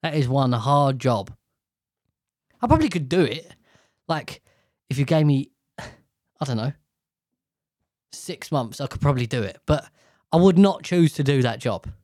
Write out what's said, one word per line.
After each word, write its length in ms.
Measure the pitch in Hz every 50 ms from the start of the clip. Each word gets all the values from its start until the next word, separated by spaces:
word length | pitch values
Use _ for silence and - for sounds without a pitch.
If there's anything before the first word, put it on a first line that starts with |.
That 140 | - 165 147
is 120 | 156 143 120
one 240 | 127 139 135 127
hard 460 | 123 117 110 131 143 143 143 139 135 127
job. 340 | 117 127 120 104 95 - - _ _ _ _ _ _ _ _ _ _ _ _ _ _ _ _ _ _ _ _ _ _ _ _ _
I 80 | - 240
probably 220 | 294 320 311 269
could 180 | 175 180 147 127
do 140 | - 185
it. 340 | 170 120 - - - - - _ _ _ _ _ _ _ _ _ _ -
Like, 340 | 165 151 131 - - - _ _ _ _ _ _ _ _ _ _
if 80 | 135 135
you 80 | 143
gave 220 | 123 165 156 156 147
me, 240 | 143 135 135 - _ _ _
<sighs> 160 | _ _ -
I 680 | - - - _ _ _ _ _ _ _ _ _ 135
don't 120 | 135 127 110
know, 160 | 110 131 139 _ _ _ _ _ _ _ _ _ _ _ _ _ _ _ _ _ _ _ _ _ _ _ _ _ _ _
six 400 | - - - - 175 - - -
months, 300 | - 143 123 110 - -
I 60 | 143 131
could 140 | - -
probably 260 | - 147 139 127 123 113
do 160 | - 127 107
it. 160 | 95 - - _ -
But 200 | 151 147 - - _ _ _ _ _ _ _ _
I 60 | - 160
would 200 | 175 190 180 165
not 240 | 202 196 180 -
choose 320 | - - 180 175 170 156 -
to 100 | - 147
do 200 | 135 143 135 123
that 160 | 123 113 117
job. 280 | - 123 104 87 - - - -